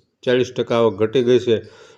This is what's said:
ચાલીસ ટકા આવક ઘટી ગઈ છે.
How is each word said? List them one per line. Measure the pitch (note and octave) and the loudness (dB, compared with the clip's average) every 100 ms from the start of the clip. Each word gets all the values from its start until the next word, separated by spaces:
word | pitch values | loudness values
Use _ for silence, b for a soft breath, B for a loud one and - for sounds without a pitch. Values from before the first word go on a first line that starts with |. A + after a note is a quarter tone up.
| _ _ | _ _
ચાલીસ | - B2+ A#2+ - | -2 0 -2 -4
ટકા | A#2 A#2 | -2 0
આવક | A2+ | 0
ઘટી | G2 G#2+ C3 | 0 -2 0
ગઈ | A#2+ B2 | 2 2
છે. | A#2+ G#2+ B B B | 2 -2 B B B